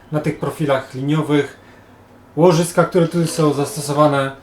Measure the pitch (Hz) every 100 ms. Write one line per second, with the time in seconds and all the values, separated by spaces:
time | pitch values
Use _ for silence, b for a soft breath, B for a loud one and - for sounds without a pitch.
0 | - 151 151 147 147 - 143 135 - 131
1 | 139 156 135 147 139 - B B B B
2 | B - - 147 175 160 165 - 165 180
3 | 165 170 160 - 151 139 143 156 143 143
4 | 151 139 135 -